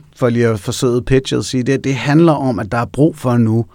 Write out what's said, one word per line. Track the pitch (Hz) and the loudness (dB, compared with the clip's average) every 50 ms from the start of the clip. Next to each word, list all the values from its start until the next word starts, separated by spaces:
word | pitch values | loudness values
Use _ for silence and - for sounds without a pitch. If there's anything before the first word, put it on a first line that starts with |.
| - _ _ | -4 _ _
for | - 131 120 | -2 0 0
lige | 117 120 117 | 2 2 2
at | 113 113 101 | 2 0 -2
forsøge | - 127 117 - 135 123 120 127 - | -4 -6 -4 0 0 0 0 0 0
pitchet, | - 131 131 135 - 135 123 107 | 2 0 0 2 0 -4 -4 -4
sige, | - - 127 120 | -4 -4 -4 -2
det, | 135 135 135 - | 0 -2 -2 -2
det | 135 135 | -4 -4
handler | 123 110 143 143 160 170 165 147 | -4 -2 0 2 4 4 4 2
om, | - 139 131 117 95 | 2 -2 -2 -4 -4
at | 113 98 | -4 -4
der | 120 | -4
er | 120 117 | -4 -4
brug | - - 127 147 165 156 | -4 0 0 0 0 0
for | - - 123 120 | -2 -2 0 2
nu | 120 117 110 110 117 117 - - | 2 2 2 2 0 -2 -4 -10